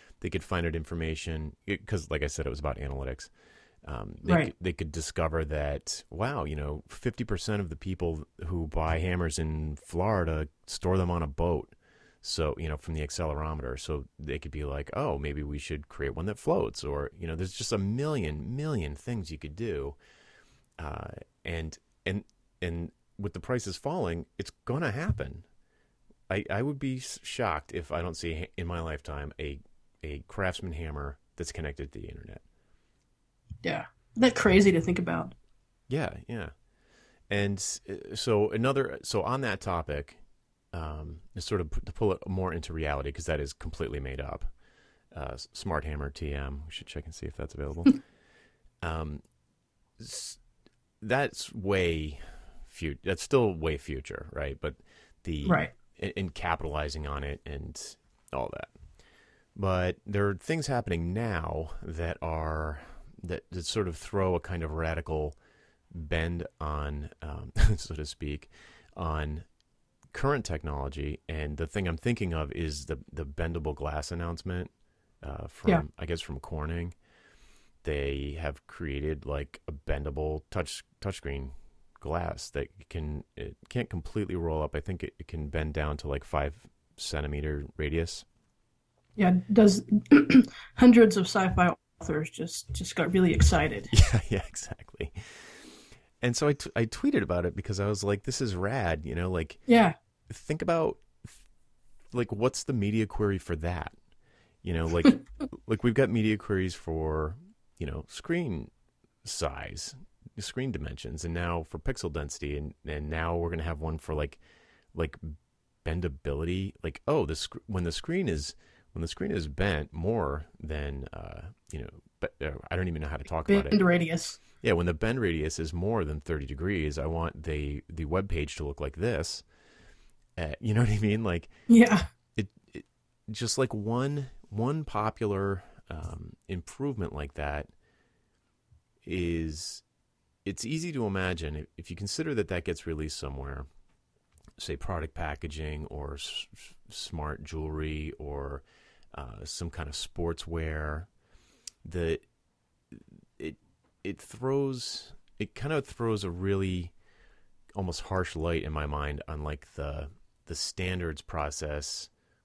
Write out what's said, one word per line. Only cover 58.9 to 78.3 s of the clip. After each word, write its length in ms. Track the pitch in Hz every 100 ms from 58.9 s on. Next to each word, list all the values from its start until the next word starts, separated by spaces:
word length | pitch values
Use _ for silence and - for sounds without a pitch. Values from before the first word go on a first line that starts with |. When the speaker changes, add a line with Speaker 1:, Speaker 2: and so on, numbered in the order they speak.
| - - - _ _ _ -
Speaker 1:
But 400 | 95 92 90 - -
there 220 | 101 101
are 60 |
things 340 | 95 - 165 143
happening 440 | 123 117 85 85
now 600 | 95 117 90 80 76 80 -
that 340 | - 80 85 -
are, 580 | 82 80 78 78 78 76 - - - -
that, 220 | 87 90 -
that 160 | 90 85
sort 220 | 110 92
of 80 | 82
throw 380 | - 98 95
a 60 | 87
kind 220 | - 90
of 80 | 80
radical 640 | 78 80 80 80 80 76 - _ _ _ _ _
bend 540 | 87 76 82 82 85 - -
on, 500 | 76 73 73 73 73 -
um, 320 | 78 73 - -
<laughs> 120 | - 101
so 180 | -
to 120 | 76 73
speak, 420 | - 73 73 - - - - - -
on 480 | 85 78 76 76 - _ _ _ _ _ -
current 320 | - 135 143
technology. 760 | - 78 78 71 69 73 73 76 -
And 280 | 80 73 73
the 100 | 82
thing 200 | 104 92
I'm 120 | 78
thinking 340 | 120 117 92
of 180 | 82 73
is 340 | - 80 73 71
the, 120 | 76 -
the 140 | - 73
bendable 480 | 71 82 82 76
glass 360 | 71 73 76 73
announcement, 600 | 85 85 82 95 90 90 - _ _ _ _
uh, 240 | 71 69 76
from, 220 | - -
Speaker 2:
Yeah. 120 | 85 73 -
Speaker 1:
I 80 | 80
guess, 140 | 85
from 200 | - 67
Corning. 540 | - 78 76 85 85 - _ _ - - - - - _
They 520 | - 73 69 69 71